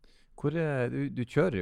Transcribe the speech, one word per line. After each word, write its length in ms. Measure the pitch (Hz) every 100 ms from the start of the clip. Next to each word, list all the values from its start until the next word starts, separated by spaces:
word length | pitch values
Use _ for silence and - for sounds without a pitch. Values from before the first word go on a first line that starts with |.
| - _ - -
Hvor 160 | 143 165
er, 340 | 156 135 123
du, 200 | 131 139
du 160 | - 120
kjører 340 | 143 180 104